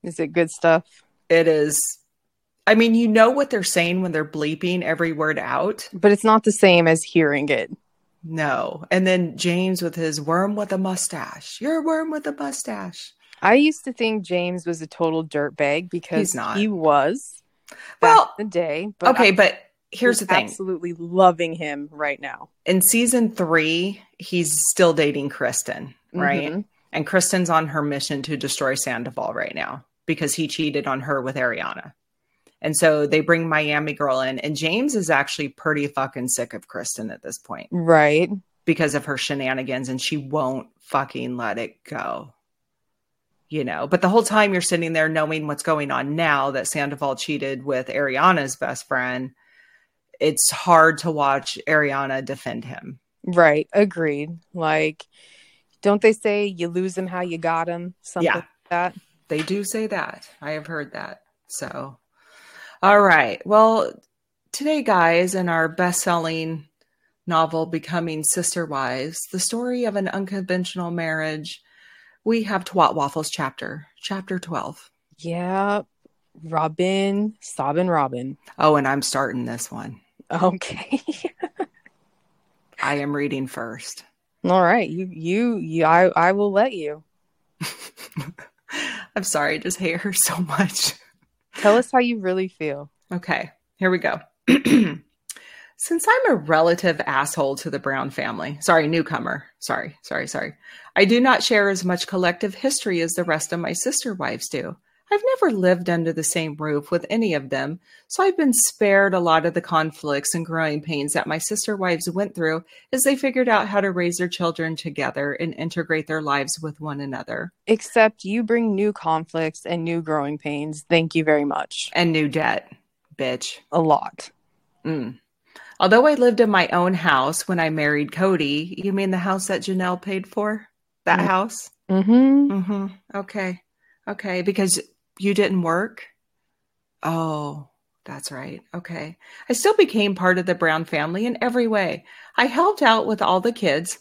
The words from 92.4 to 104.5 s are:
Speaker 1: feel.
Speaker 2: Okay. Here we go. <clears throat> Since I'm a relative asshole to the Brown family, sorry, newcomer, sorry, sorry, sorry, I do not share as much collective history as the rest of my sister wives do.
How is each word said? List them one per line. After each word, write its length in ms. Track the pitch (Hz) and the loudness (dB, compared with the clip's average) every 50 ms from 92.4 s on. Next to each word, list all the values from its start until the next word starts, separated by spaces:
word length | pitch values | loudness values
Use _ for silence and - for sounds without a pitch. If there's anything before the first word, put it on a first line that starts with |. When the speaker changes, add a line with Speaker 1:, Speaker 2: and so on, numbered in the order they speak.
| 190 185 | -2 -4
Speaker 1:
feel. 420 | _ _ 156 151 139 143 143 143 _ _ _ _ | _ _ -6 -4 -4 -6 -10 -16 _ _ _ _
Speaker 2:
Okay. 380 | 185 175 - - 170 - - - _ _ _ _ _ | -8 -8 -2 -2 -4 -4 -4 -10 _ _ _ _ _
Here 140 | _ 190 185 | _ 0 2
we 80 | 185 175 | 2 2
go. 220 | - - - 156 - _ _ _ _ - | 0 -2 -2 -4 -8 _ _ _ _ 4
<clears throat> 500 | 254 285 - 233 294 254 214 160 151 165 _ _ _ _ _ - - - - - - - - _ _ | 4 4 6 6 6 6 6 4 -2 -8 _ _ _ _ _ -20 -20 -20 -20 -20 -20 -20 -20 _ _
Since 300 | _ - - 339 330 - 427 | _ -4 -4 -2 0 2 2
I'm 220 | 453 523 539 427 | 2 4 4 2
a 60 | 269 | 2
relative 640 | 180 147 151 165 156 165 170 175 175 - 180 156 147 - | 2 2 2 4 4 6 4 2 2 2 0 0 0 -4
asshole 500 | - 139 135 139 147 - 170 147 135 139 | -2 0 0 0 0 -2 -2 -2 -2 -2
to 140 | 143 - 160 | -4 -6 -8
the 100 | 139 135 | -8 -4
Brown 300 | - 139 135 135 131 139 | -4 -4 -2 -2 -4 -4
family, 460 | - - - 117 113 - 80 131 147 143 | -6 -6 -6 -6 -6 -6 -8 -8 -8 -4
sorry, 260 | - - 170 165 151 | 0 4 4 4 4
newcomer, 580 | 151 165 165 156 - 160 - - - 123 - - - _ _ | 2 0 0 0 -2 -4 -6 -4 -6 -6 -8 -10 -16 _ _
sorry, 380 | - - - - - - - _ | -6 -6 -6 -6 -6 -10 -14 _
sorry, 260 | _ - - - - - | _ -6 -6 -6 -6 -6
sorry, 260 | - - - 156 - _ _ - - - - - _ | -6 -8 -8 -8 -12 _ _ -20 -20 -20 -20 -4 _
I 100 | - 196 | 4 4
do 140 | 190 233 240 | 6 6 4
not 220 | 247 269 247 - | 6 4 4 2
share 260 | - - 233 208 202 202 | 2 2 2 4 4 2
as 140 | 196 185 175 | 0 0 0
much 220 | 180 180 175 - | -2 -2 -2 -4
collective 480 | - 202 185 185 175 175 - - 202 196 | -4 -2 0 0 0 0 -2 -6 -6 -6
history 460 | - - 294 285 - - 220 185 170 | -4 -4 -2 -2 -2 -2 -2 -2 0
as 140 | 165 165 - | -2 -2 -2
the 100 | - 175 | -4 -2
rest 280 | 175 151 156 - - | -2 -2 -2 -2 -6
of 60 | 175 170 | -6 -6
my 140 | 170 - | -4 -4
sister 420 | 175 - - 254 - - - 254 202 | -4 -4 -4 -2 -4 -4 -4 -6 -6
wives 340 | 185 - - 110 233 - | -4 -6 -6 -6 -6 -8
do. 280 | - | -8